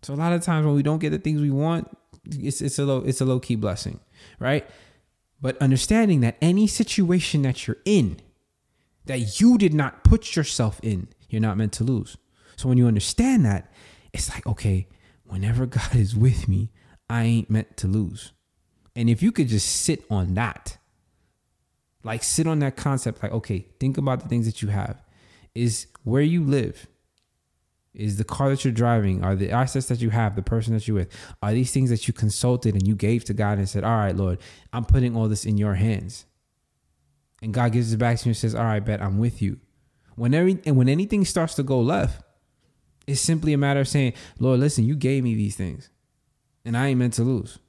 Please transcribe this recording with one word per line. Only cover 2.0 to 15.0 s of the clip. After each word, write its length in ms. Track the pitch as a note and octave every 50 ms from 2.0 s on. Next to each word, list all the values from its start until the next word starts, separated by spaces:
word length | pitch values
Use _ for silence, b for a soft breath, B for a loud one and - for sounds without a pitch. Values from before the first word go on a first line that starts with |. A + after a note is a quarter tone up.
| _ _ - - _
it's, 360 | - D3+ C#3 B2 - C3+ -
it's 160 | C3 C#3 C3+ -
a 80 | C#3+
low, 140 | C#3 C3+ C3
it's 220 | - - C3 -
a 40 | C3+
low-key 300 | C3 B2+ B2 - - B2
blessing, 440 | A2 G#2+ G#2 F#2 - - - - - _ _ B B B B B B
right? 300 | A#2+ B2+ C#3 D3+ - B B B B B B B B B _ _ _ _ _ _
But 180 | C3+ B2+ C3 -
understanding 600 | - C3+ C3+ C3 - - G#3+ A3+ A3+ G#3 F3+ D3
that 180 | A#2+ A2+ - _
any 280 | - E3 F3 G3 G#3+ G#3
situation 720 | - - A#3 - - - G3 E3 F3+ F#3 - - - D3+
that 240 | C#3 C3+ B2+ - -
you're 120 | - A2 - _
in 360 | - G#3 G3 C3+ F#2+ D#2 - - _ _ _ _ _ _ _ _ _ _ _ _ _ _ _ _
that 360 | - C3+ C3 A#2 G#2 - -
you 160 | G3 A#3 B3 A3+
did 160 | G3+ F3+ D3+
not 300 | D3+ C#3+ C3 - - _
put 320 | - - A3+ - - -
yourself 440 | F3 D3+ - - - A#2+ G#2+ - - -
in, 240 | A2+ G#2 F#2 F#2+ - - _ _ _
you're 140 | - A2
not 160 | A2 A2 G2 G2
meant 160 | A2 G#2+ -
to 100 | - A#2+
lose. 340 | A#2+ C3 A2 G2 - - - _ _ b b b b b
So 140 | b - C3
when 80 | B2+ B2
you 80 | B2
understand 600 | A#2+ A2+ G#2 G2 - - - A#3 C4 C4 A#3 D#3
that, 280 | A2 G2+ F2+ - - B B B B B B B B B
it's 160 | - - -
like, 160 | - - -
okay, 420 | - G#2+ - - G#2+ G2 F#2 F#2+ _ b b